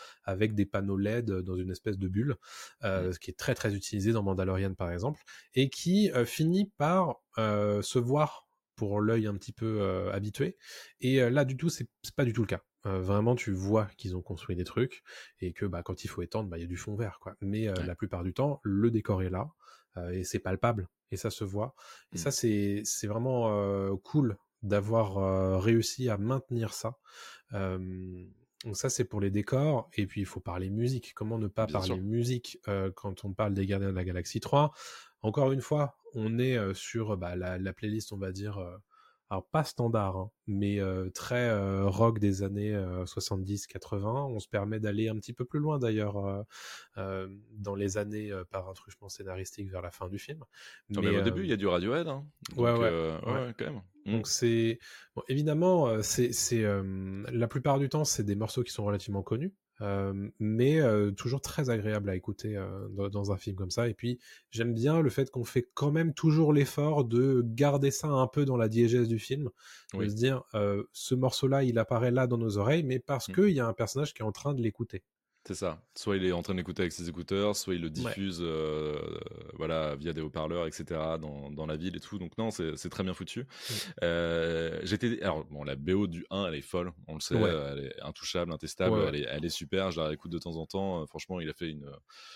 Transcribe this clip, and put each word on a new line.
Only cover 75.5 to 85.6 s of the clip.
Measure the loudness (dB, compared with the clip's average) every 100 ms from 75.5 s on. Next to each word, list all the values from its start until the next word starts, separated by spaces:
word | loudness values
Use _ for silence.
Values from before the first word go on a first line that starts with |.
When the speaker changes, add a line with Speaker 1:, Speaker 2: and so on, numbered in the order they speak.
| -4
Speaker 2:
ça. | -4 -4 -10 -6
Soit | 0 2
il | 2
est |
en | 2
train | 0 -2
d'écouter | -2 -2
avec | -2
ses | -2 -8
écouteurs, | -8 -4 0 0 0
soit | -2
il | -2
le | -2
Speaker 1:
Ouais. |
Speaker 2:
diffuse, | -2 -4 -2 -4 -2
euh, | -2 -2 -2 -2 -2 -4 -6 -8 -10 -14 -12
voilà, | -6 -2 0 0 -4
via | -4
des | -4
haut-parleurs, | -4 -4 -2 -2 -2
et |
cetera, | -6 -6 -4 -2 -4
dans, | -6 -10 -10
dans | -8 -6
la | -4
ville | -4 -8
et |
tout. | -10 -10
Donc | -8 -4
non, | -4
c'est, | -2 -4 -4
c'est | -6
très | -4 -4
bien |
foutu. | -4 -8 -10
Speaker 1:
Mm. | -10 -12 -8 -8 -8 -2
Speaker 2:
Euh, | 0 2 2 0 0 0 -2 -4
j'étais, | -2 0 0 0
alors, | -2 -2 -4
bon, | -8